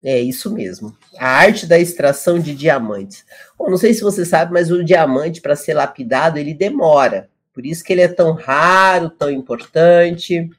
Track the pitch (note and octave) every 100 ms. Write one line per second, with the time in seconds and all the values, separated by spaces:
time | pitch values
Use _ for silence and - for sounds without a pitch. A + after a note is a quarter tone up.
0 | C3+ C3 B2 B2+ - - F#2+ F#2 G#2 -
1 | _ - C3 C3+ F#3 A3 E3 E3+ E3+ -
2 | C#3+ C#3 - F3 D3+ C#3+ D3+ C#3 A2+ G2+
3 | G2 - _ - - _ D#4+ F3+ A3 A#3+
4 | G3+ F#3+ E3+ E3 E3+ F3 E3 F3 E3 F3+
5 | D#3 C3 D#3 D#3+ C#3+ D3 - D3+ C3+ -
6 | A#2+ C3 D#3+ D3+ D3 D3+ G3 C4+ E3 D3
7 | B2+ G2+ - _ _ - B2+ E3 - F3+
8 | F3 F3 E3+ D#3+ - C#3 E3 F#3+ F#3+ F#3
9 | E3 _ D3 C#3 C3 A#2 - D#3 E3+ F3
10 | E3+ E3+ - E3+ E3+